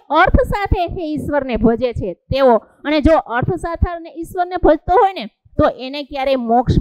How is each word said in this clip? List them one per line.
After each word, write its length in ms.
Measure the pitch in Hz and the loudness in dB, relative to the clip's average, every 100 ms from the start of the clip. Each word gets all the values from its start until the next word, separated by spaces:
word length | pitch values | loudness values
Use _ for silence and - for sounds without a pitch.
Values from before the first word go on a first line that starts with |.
| - | 0
અર્થ 260 | 320 381 - | 2 4 4
સાથે 480 | 494 427 392 415 | 2 -2 -2 -2
એ 300 | 349 370 311 | -2 -6 -6
ઈશ્વરને 420 | 294 254 285 262 220 | -6 -4 -4 -2 0
ભજે 360 | 226 233 247 | 0 0 -2
છે 220 | - 214 | -4 -8
તેવો. 420 | 247 _ 269 269 311 | -10 _ 2 4 4
અને 440 | - _ 285 302 | 0 _ -4 2
જો 180 | 277 311 | 4 2
અર્થ 360 | - 233 320 | 2 -4 -2
સાથે 680 | 349 339 330 359 339 330 330 | -4 -6 -4 -4 -4 -12 -14
ઈશ્વરને 360 | 330 370 359 359 | -8 -6 -4 0
ભજતો 460 | 349 311 - 381 | 2 2 2 2
હોય 100 | 392 | 2
ને 140 | 359 214 | 0 -12
તો 420 | - _ - 302 | -16 _ 0 0
એને 340 | - 262 294 | 0 -8 -10
ક્યારેય 340 | 269 277 269 262 | -10 -6 -2 -2
મોક્ષ 380 | 233 240 254 - | 2 0 2 0